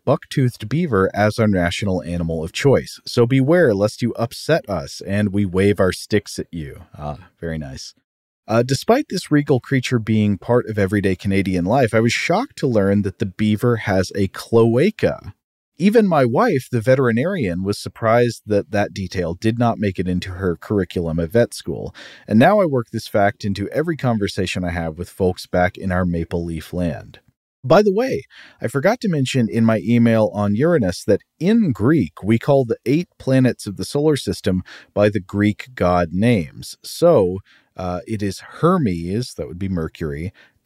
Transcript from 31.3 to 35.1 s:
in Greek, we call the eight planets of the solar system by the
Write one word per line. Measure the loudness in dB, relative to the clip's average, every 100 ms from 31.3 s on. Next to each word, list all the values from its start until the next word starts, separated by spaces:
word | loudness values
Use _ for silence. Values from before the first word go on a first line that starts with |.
| -4
in | 2 2 2
Greek, | 2 2 2 0 -4
we | 0 0
call | 4 2
the | 2 -2 0
eight | -2 -2 -8
planets | 0 2 2 0 -8
of | -10
the | -6
solar | -2 0 0
system | -2 -4 -2 -2 -4 -14 -6
by | 2
the | 2